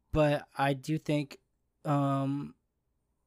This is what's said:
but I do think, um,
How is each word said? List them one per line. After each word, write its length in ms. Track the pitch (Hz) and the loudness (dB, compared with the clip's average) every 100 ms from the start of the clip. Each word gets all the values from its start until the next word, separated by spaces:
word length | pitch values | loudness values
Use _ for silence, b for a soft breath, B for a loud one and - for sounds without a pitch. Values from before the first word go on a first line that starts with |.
| _ | _
but 340 | 160 151 147 - - | 2 2 2 -4 -2
I 160 | 139 | 0
do 260 | 143 131 156 | 0 -2 -4
think, 400 | - 147 143 - _ _ _ _ | 0 -2 -2 -10 _ _ _ _
um, 680 | 156 143 139 139 139 143 147 - _ _ _ _ _ _ | -2 0 2 0 -2 -4 -8 -14 _ _ _ _ _ _